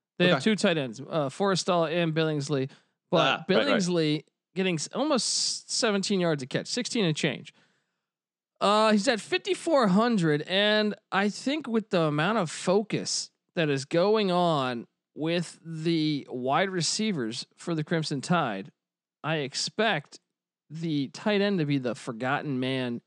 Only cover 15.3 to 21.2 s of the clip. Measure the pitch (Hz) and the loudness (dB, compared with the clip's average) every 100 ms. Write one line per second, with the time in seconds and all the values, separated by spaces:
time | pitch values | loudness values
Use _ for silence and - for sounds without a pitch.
15.3 | 175 160 - 165 160 170 165 156 143 - | -2 -2 -10 -12 -4 0 0 0 -2 -4
16.3 | 127 123 151 196 180 151 - 220 165 110 | -6 0 0 0 0 -2 0 -2 -2 -4
17.3 | 127 - _ 175 160 147 165 151 143 - | -6 -14 _ -6 -4 -2 -2 -2 -6 0
18.3 | 175 127 98 147 _ _ _ _ _ 143 | 0 0 -4 -10 _ _ _ _ _ -6
19.3 | 160 135 - - - 214 156 - - _ | -4 -4 -6 -6 0 0 0 -4 -20 _
20.3 | _ _ _ _ 160 165 147 131 - | _ _ _ _ -8 -2 -2 -4 -4